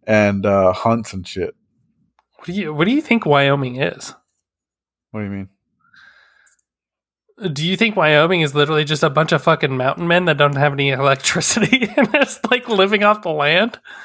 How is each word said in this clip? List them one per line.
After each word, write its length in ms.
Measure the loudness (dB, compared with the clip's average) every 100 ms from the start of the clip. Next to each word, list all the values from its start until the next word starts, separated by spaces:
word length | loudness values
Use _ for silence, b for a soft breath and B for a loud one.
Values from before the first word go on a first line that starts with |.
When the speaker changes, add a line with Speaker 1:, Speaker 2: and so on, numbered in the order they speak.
| 0
Speaker 1:
and, 380 | 2 2 2
uh, 280 | 2 4 4
hunts 400 | 2 0 -2 -4
and 120 | -12 -12
shit. 280 | -8 -8 -10 _ _ _ _ _ _ _ _
Speaker 2:
What 100 | -10
do 60 |
you, 220 | -8 -6
what 100 | -2 0
do 40 |
you 80 | 0
think 220 | 0 -2 2
Wyoming 500 | 2 4 2 -2 -4
is? 340 | -6 -6 -14 -18 _ _ _ _ _ _ _ _ _
Speaker 1:
What 80 | -10
do 60 | -8
you 60 |
mean? 160 | -8 -12 _ _ _ b b b b b b b b _ _ _ _ _ _ _ _ -8
Speaker 2:
Do 140 | -4 -4
you 100 | 0
think 200 | 0 0
Wyoming 440 | 2 4 4 2
is 140 | 0
literally 300 | 0 0 0
just 180 | -2 0
a 80 | 0
bunch 220 | 0 0
of 100 | 0
fucking 340 | 2 0 0 -2
mountain 320 | -2 -2 0
men 160 | 0
that 140 | 2 2
don't 180 | 2 2
have 160 | 0
any 180 | 0 -2
electricity 960 | 0 0 0 -2 -2 -2 0 0 0 0
<laughs> 40 | 0
and 120 | 0
it's, 260 | 2 -2 -4 -4
like, 180 | -4 -2
living 340 | 0 2 2
off 180 | 2 0
the 80 | -2
land? 480 | -2 0 2 0 -4 B B